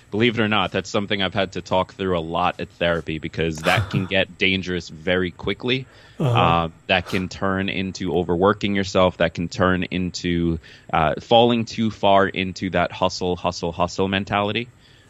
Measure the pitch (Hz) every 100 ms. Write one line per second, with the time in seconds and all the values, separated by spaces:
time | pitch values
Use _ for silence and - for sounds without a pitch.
0 | - 104 120 113 107 107 87 95 - 110
1 | 101 104 95 104 95 92 - 92 107 -
2 | 95 87 82 85 90 - 80 - 85 82
3 | 78 78 82 - 82 78 85 92 98 104
4 | 92 95 90 90 95 95 87 90 - 80
5 | 82 90 90 - - 104 123 131 131 -
6 | - - 139 113 87 85 82 - - 92
7 | - 98 90 - 98 95 98 80 95 -
8 | 92 82 87 87 95 107 104 98 95 98
9 | 92 - 82 - 85 - 92 90 - 90
10 | 90 - 90 87 85 80 - - - 82
11 | 78 82 - 117 120 117 110 - 110 104
12 | 101 98 98 - 92 90 95 87 87 -
13 | 92 - 90 87 87 - 85 82 87 -
14 | 95 98 98 101 104 110 123 - - -